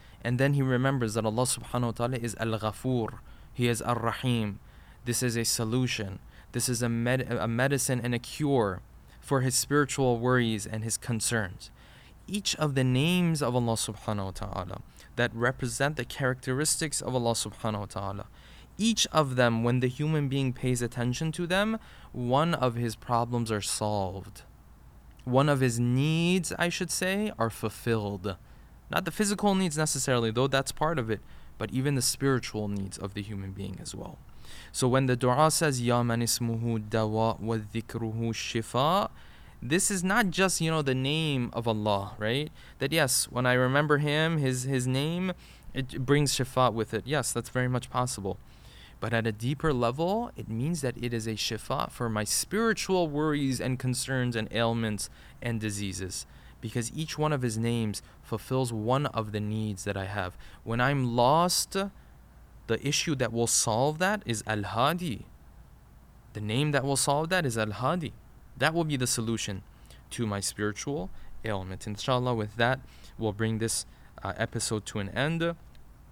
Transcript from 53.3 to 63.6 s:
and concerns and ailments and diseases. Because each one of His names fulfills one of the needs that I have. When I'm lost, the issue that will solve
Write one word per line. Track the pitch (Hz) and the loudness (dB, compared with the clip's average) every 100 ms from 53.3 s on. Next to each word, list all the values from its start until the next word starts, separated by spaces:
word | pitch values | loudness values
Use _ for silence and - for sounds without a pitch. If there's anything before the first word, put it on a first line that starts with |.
| 147 139 123 | 2 0 0
and | 127 127 | -2 -2
concerns | 127 123 - 131 123 117 | -2 -2 -2 0 0 0
and | 110 | -2
ailments | 110 117 113 113 104 - - - - | 0 0 2 0 -2 -6 -12 -20 -8
and | 120 113 | -4 -2
diseases. | 107 101 101 92 92 - - - - - | -2 -4 -4 -6 -6 -8 -12 -18 -20 -12
Because | 110 123 117 | -6 -4 -4
each | 147 156 - | -6 -6 -2
one | 151 | 0
of | 147 | 0
His | 123 110 | -2 -2
names | 117 117 110 98 - - | 0 0 -2 -4 -12 -20
fulfills | - 110 - 131 127 | -8 -8 -2 -2 0
one | 113 110 131 147 | -2 0 0 0
of | 113 107 | -2 -4
the | 104 | -4
needs | 104 110 107 95 101 | -2 -2 -2 -4 -4
that | 98 | -4
I | 95 | -4
have. | 101 90 - - - | -4 -6 -8 -16 -12
When | - 113 | -4 0
I'm | 127 143 127 117 | 2 2 2 4
lost, | 120 160 175 - - 196 196 - - - - - - - - | 6 6 4 2 0 -2 -4 -8 -20 -20 -20 -20 -20 -14 -4
the | 113 139 | -2 0
issue | 147 - 139 | 0 0 0
that | 117 | 0
will | 117 117 | 0 2
solve | - | 2